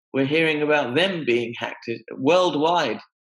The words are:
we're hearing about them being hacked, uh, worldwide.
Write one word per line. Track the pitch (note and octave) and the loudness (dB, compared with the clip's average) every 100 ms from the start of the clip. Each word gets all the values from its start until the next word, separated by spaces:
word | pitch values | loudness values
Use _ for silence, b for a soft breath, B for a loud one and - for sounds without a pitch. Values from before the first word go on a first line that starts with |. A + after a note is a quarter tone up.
| _ | _
we're | C3+ C3+ | -2 0
hearing | D#3 D#3+ D3+ | 2 2 0
about | D3+ D3+ B2 | 2 2 2
them | B2+ F#3+ F3 C3 | 0 0 0 0
being | A#2+ A#2 A#2+ | 0 -2 -6
hacked, | A2 - - | -10 -10 -10
uh, | A#2 - - | -10 -12 -4
worldwide. | C3 F3+ F3+ D3 D#3+ F3 C#3 G#2+ - _ | 2 4 2 0 0 0 0 -4 -10 _